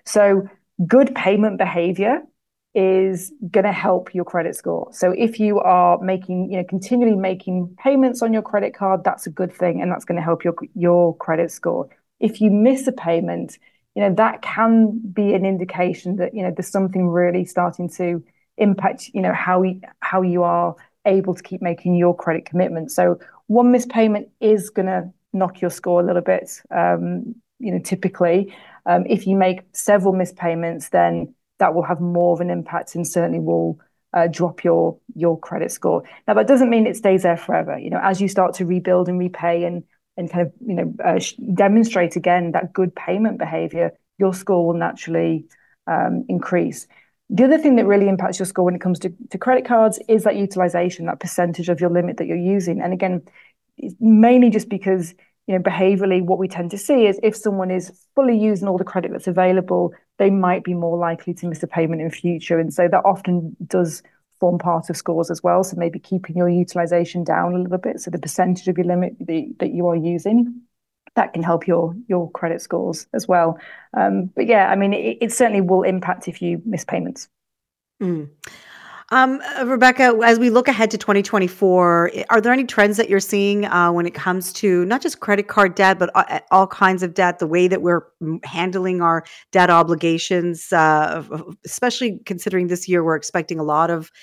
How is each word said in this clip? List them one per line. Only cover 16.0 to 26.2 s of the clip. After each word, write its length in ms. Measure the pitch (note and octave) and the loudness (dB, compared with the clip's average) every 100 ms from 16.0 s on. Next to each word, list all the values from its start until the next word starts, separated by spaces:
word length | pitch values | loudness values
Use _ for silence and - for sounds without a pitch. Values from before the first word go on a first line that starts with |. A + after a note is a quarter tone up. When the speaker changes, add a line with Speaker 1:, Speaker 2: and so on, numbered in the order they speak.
| F3+ F#3+ | -6 -4
Speaker 1:
that, 160 | F3 G#3+ | -4 -4
you 80 | |
know, 80 | F#3 | -6
there's 140 | D#3+ F3+ | -6 -6
something 400 | G3 F#3+ F#3+ F3 | -4 -2 0 0
really 380 | E3+ F3+ F3+ F3 | 2 0 0 -2
starting 420 | - F3 F3 F3 | -2 -2 -4 -10
to 300 | - F3 E3+ - _ _ - | -6 -4 -4 -8 _ _ 0
impact, 520 | G#3 F#3+ F#3+ - - | 0 2 -2 -4 -8
you 80 | G3+ | -4
know, 100 | F#3 | -2
how 300 | E3 - F#3 | -2 0 0
we, 180 | F#3 F#3 - _ | 0 -4 -14 _
how 200 | - F#3+ | -4 -2
you 220 | F#3 F3 | 0 0
are 320 | F3 E3+ F3 E3+ _ _ G#3 | 0 0 -2 -6 _ _ 0
able 280 | G3 F#3+ | 0 0
to 100 | F3 | -6
keep 180 | - F3+ | -10 -8
making 340 | F3+ E3+ F3+ F3 | -6 -4 0 2
your 180 | F3 | 2
credit 300 | F3 - D#3+ | 2 -2 -4
commitment. 480 | - E3+ F#3 E3 D#3 | -4 -2 -2 -4 -4
So 280 | - F3+ F3 - _ - | 0 0 0 -8 _ 0
one 240 | A3 B3 | 4 4
missed 160 | B3 A#3+ | 4 0
payment 400 | A3+ A3 G#3 - _ | 0 0 0 -6 _
is 280 | A3 G#3+ - | 2 2 0
gonna 440 | - F#3 F#3 F3+ - _ | -4 -2 -4 -6 -14 _
knock 300 | F#3+ F#3 - | -4 -4 -2
your 100 | F3 | -6
score 300 | - F3+ F3 | -4 0 2
a 40 | F3 | 2
little 160 | F3 | 0